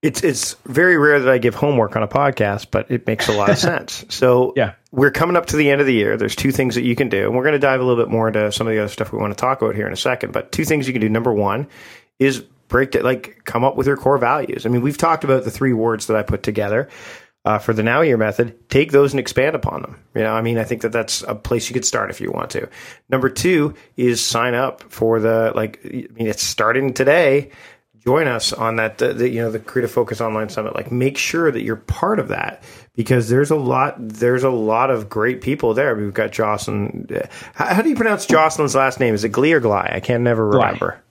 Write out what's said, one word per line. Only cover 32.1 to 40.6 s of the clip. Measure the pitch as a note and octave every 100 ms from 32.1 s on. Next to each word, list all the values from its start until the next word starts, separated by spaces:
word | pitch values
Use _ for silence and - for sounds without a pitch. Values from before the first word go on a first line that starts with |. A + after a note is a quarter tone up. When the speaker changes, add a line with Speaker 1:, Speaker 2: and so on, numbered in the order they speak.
| G#3
Speaker 1:
of | -
that | - - - - - -
because | - A2+ B2+ A2
there's | B2 C#3+
a | D#3
lot, | B2+ B2+ C#3+ -
there's | A2+ G#2+ A#2+ B2
a | C3
lot | B2 G#2+ A2 C3
of | B2 G#2
great | - A2 B2+
people | - C3+ A#2
there. | A2 C#3+
We've | A2+ G#2
got | F#2+ G#2+
Jocelyn. | - A2 G#2 - G#2 G2+ - -
Uh, | - - - -
how, | - -
how | F#3
do | D4+
you | A#3+
pronounce | A3+ G3+ -
Jocelyn's | D#3 D#3 D#3 D3
last | C3+ C3+ B2+
name? | B2
Is | G#2+
it | A2
Glee | G#2+ C#3+
or | D#3+
Gly? | A#2 G2+ F2
I | F#2+
can | - A#2+
never | B2 A2+ G#2+
Speaker 2:
Gly. | G#2